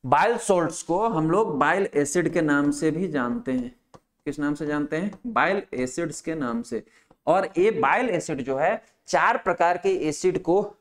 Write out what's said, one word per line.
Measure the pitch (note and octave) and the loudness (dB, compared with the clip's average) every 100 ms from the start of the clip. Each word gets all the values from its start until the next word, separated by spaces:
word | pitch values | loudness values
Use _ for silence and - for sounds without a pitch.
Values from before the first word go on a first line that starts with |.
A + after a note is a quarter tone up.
| B2+ | 2
बाइल | C#3+ G3+ A#3 | 2 4 0
सॉल्ट्स | - F#3 E3 D#3+ | 2 2 2 -4
को | - F3 A3+ | -2 0 0
हम | E3 D#3 | 0 0
लोग | F3+ A3 D3 | 2 0 0
बाइल | D3 F3+ G3 | 2 2 0
एसिड | C#3+ C#3+ F3+ E3 | 0 0 0 0
के | E3+ | 0
नाम | D#3 C#3+ C#3+ | 2 2 2
से | C#3+ D#3+ | 2 0
भी | D#3 F#3 | 0 -2
जानते | D3 A#2+ E3+ A#3 | -2 -2 -4 -4
हैं। | B2+ B2 - _ - | -4 -4 -12 _ -20
किस | _ _ - C#3 | _ _ -10 -4
नाम | D3 | -4
से | D3 D3+ | -2 -4
जानते | D3 D3 D#3 | -4 -2 -4
हैं? | G3+ F#3+ B3 | -4 -6 -4
बाइल | G#3+ D3+ G3+ - | 0 2 0 -4
एसिड्स | B2 B2+ - E3+ D3 | -4 -4 -2 -6 -6
के | - | -8
नाम | D#3+ B2+ A#2 | -6 -4 -4
से। | A#2+ A2+ - _ _ _ - | -6 -8 -10 _ _ _ 0
और | F3 F#3+ - | 0 2 2
ये | G3 | 2
बाइल | F#3 C#3+ F#3 B3+ | 2 2 2 2
एसिड | F3 D3 C#3+ | -2 -4 -6
जो | B2+ C3+ | -4 0
है, | D#3+ B2+ _ _ - | 0 0 _ _ -2
चार | F3 F3+ B3+ | 2 2 2
प्रकार | - F3 E3+ F3 | -2 2 2 2
के | G3 F#3 D3+ | 0 0 -2
एसिड | D3 F#3 F#3 | 0 0 0
को | F#3 F3+ G3+ - | 2 0 0 -10